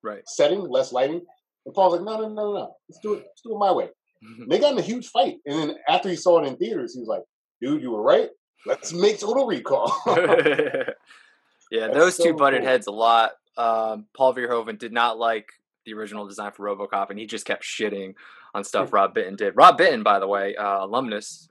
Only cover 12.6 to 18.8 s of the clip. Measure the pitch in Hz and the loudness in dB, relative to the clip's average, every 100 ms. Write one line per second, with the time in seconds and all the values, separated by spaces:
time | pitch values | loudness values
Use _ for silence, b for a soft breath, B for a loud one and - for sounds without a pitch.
12.6 | 131 127 104 104 113 117 113 - _ - | 2 0 0 0 4 6 4 -2 _ -4
13.6 | 117 113 110 110 107 - 131 127 120 120 | 0 0 -2 -6 -10 2 2 2 -2 -2
14.6 | 113 107 117 117 117 113 117 113 - - | -4 -10 -6 0 0 0 -2 -2 -6 -20
15.6 | _ _ - 107 107 104 101 101 104 - | _ _ -16 -12 -12 -12 -14 -12 -12 -8
16.6 | 101 98 101 101 98 101 110 110 - 101 | -6 -6 -4 -4 -4 -8 -10 -8 -6 -6
17.6 | - - 107 98 95 98 B B B 104 | -6 -6 -4 -4 -10 -16 B B B -10
18.6 | 101 104 | -4 -4